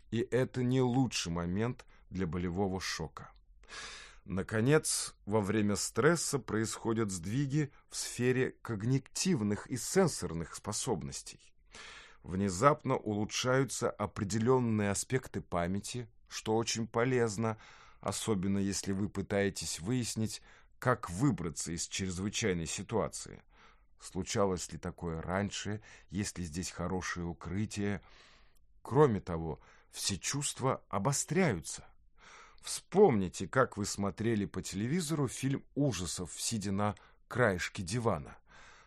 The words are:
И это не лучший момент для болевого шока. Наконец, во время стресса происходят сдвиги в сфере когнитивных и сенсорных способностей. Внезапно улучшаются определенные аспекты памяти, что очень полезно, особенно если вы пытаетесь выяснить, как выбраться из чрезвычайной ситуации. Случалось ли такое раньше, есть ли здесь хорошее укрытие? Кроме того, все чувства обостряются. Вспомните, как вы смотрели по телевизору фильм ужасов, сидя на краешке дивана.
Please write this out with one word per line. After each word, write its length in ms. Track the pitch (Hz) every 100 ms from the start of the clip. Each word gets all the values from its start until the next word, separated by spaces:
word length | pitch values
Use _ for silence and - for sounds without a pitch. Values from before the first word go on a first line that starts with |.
| -
И 100 | 113 -
это 320 | 120 131 131
не 180 | 123 131
лучший 500 | 127 123 123 - 85
момент 540 | 85 87 95 117 131 - - -
для 180 | 92 90
болевого 540 | 90 90 87 101 92
шока. 500 | - - 78 - - - - - - - - - - -
Наконец, 880 | - 90 90 110 120 156 151 - - - -
во 160 | 107
время 340 | 98 107 104 98
стресса 640 | - - 135 170 - 139
происходят 720 | 107 107 110 - 110 113 107
сдвиги 600 | 95 82 123 143 147 143 - _
в 60 | -
сфере 560 | - - 123 127 123 -
когнитивных 1040 | - 107 113 135 - - 185 160 104 104 -
и 100 | 123
сенсорных 800 | - 285 160 - 87 82 82
способностей. 1000 | - - 104 - 92 69 69 - - - _ _ - - - - -
Внезапно 720 | - 92 101 87 139 147 - 127
улучшаются 920 | 104 104 104 - 127 131 131 - -
определенные 1000 | - 104 - 101 110 117 131 117 107 101
аспекты 520 | 98 - 131 - 98
памяти, 680 | - 87 87 98 - 123 110 - -
что 280 | - - 110
очень 300 | 113 113 113
полезно, 680 | 117 123 127 117 101 113 107 - - - -
особенно 580 | - 101 - 101 95 98
если 340 | 98 92 -
вы 160 | 95 101
пытаетесь 720 | - 95 101 101 - - -
выяснить, 600 | 85 127 113 110 110 - - - - -
как 300 | 127 120 -
выбраться 640 | 87 143 87 82 71 -
из 160 | 85 -
чрезвычайной 800 | - 95 87 101 - 110 87 80
ситуации. 760 | - 92 113 71 - - - _ - - _ _ -
Случалось 720 | - 92 90 113 101 90 -
ли 80 | 80
такое 440 | 90 - 85 80
раньше, 580 | 82 92 101 - 98 107 - - -
есть 260 | 90 104 -
ли 80 |
здесь 260 | 87 78 87
хорошее 540 | - 85 90 82 90
укрытие? 800 | 85 80 76 92 107 104 101 98 - - - - - - - -
Кроме 380 | - 127 151 101
того, 380 | - 82 80 73 - - _
все 280 | - - 95
чувства 640 | - 139 143 - 131 113 -
обостряются. 960 | 98 104 139 - 160 180 87 - - - - - - - - - -
Вспомните, 880 | - - - 180 202 110 90 - 90
как 300 | 131 123 -
вы 80 | 101
смотрели 580 | - 101 - 107 110
по 160 | 98 92
телевизору 680 | - 90 117 175 151 160 131
фильм 360 | - 131 135 -
ужасов, 560 | - 143 92 90 - 90 -
сидя 360 | - 113 98
на 220 | 98 104 98 - - _
краешке 560 | - 120 90 - -
дивана. 540 | 90 120 113 82 65 - _ - - -